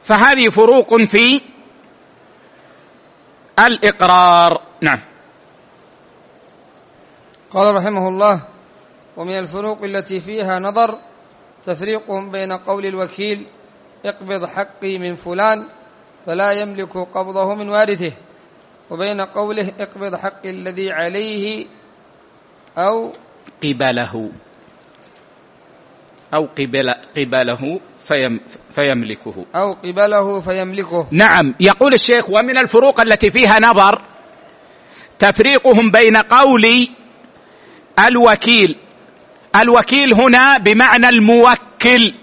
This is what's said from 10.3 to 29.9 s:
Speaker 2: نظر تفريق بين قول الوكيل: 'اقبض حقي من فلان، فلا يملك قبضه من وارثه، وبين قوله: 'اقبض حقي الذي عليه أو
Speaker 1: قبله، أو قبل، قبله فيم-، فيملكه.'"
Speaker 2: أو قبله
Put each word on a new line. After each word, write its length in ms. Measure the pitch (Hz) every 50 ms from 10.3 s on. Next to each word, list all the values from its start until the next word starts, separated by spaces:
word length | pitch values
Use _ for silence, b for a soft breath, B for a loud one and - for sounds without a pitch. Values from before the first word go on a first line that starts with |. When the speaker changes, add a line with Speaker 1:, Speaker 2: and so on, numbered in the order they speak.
| 214 220 202 185 185 185
Speaker 2:
نظر 400 | 185 202 202 226 233 175 - - - - _ _ _ _ _ _ _ _ _ _ _
تفريق 480 | 180 175 151 185 208 220 214 - -
بين 400 | 196 196 196 196 190 196 190 190
قول 340 | 185 185 185 - 196 196 196
الوكيل: 600 | 196 190 190 185 170 - - 202 214 208 202 202 - _ _ _ _ _ _ _ _ _ _ -
'اقبض 400 | 202 202 - 190 185 196 190 180
حقي 540 | - - 180 196 196 - _ 202 196 190 185
من 160 | 180 180 175
فلان، 520 | 170 - 175 175 185 208 220 220 214 214 - - _ _ _ _ _ _ _ _ _ _
فلا 260 | 175 165 175 196 202
يملك 440 | 202 202 208 208 202 196 190 175 -
قبضه 580 | 185 180 180 - 190 190 190 190 196 190 190 208
من 140 | 214 208 202
وارثه، 440 | 208 208 214 208 202 165 180 160 127 - _ _ _ _ _ _ _ _ _ _ _ _ _ _
وبين 300 | 170 165 190 202 208 196
قوله: 520 | 196 190 - 208 208 208 214 214 196 190 196 196
'اقبض 340 | 208 196 _ 196 196 196 180
حقي 360 | 165 - 196 196 - - 190
الذي 420 | 185 185 185 185 180 185 190 190
عليه 760 | 165 160 170 175 180 202 214 220 214 208 202 214 220 220 - - - _ _ _ _ _ _ _ _ _ _ _ _ _ _ _ _ _ _ _ _ 165
أو 340 | 175 196 220 226 226 - - - _ _ _ _ _ - _ _
Speaker 1:
قبله، 680 | - 151 139 120 135 131 123 123 120 120 - 113 110 104 - - _ _ _ _ _ _ _ _ _ _ _ _ _ _ _ _ _ _ _ _ _ _ _ _ _ _ _ _ _ _ _ _ _ _ _ _ _ _ -
أو 140 | 156 156 135 - -
قبل، 360 | 139 123 120 135 131 123 123 - - - _
قبله 640 | 151 139 123 127 131 127 120 120 120 135 139 170 190 - - _ _
فيم-، 420 | - - 151 143 131 127 117 107 - - - - _ _
فيملكه.'" 760 | - - 143 139 135 123 113 107 107 - - 107 98 98 87 _ -
Speaker 2:
أو 180 | 170 196 202
قبله 680 | 185 - - 180